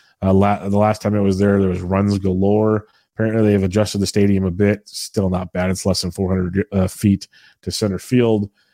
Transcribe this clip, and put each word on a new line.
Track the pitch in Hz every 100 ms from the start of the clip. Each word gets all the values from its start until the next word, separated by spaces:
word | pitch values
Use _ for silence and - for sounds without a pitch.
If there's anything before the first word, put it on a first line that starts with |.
| _ _
Uh, | 98
la-, | 98 101 101 98
the | 101
last | 107 107
time | 107 104
it |
was | 101 95
there, | 101 101
there | 95
was | 90
runs | 90 98 104 98
galore. | 95 92 98 104 110 107 - _ _ -
Apparently, | 113 110 107
they've | 101
adjusted | 95 104 104 101
the | 95
stadium | 104 101 95 95
a |
bit. | 87 101 104 -
Still | - - - 95
not | 90 90
bad. | 90 92
It's | 92 98
less | 90
than | 90
four | 90 92
hundred, | 95 90 95 -
uh, | 98 92
feet | - 104 98 - _ _ _
to | -
center | - 104 90
field. | - 127 117 110 101 _ _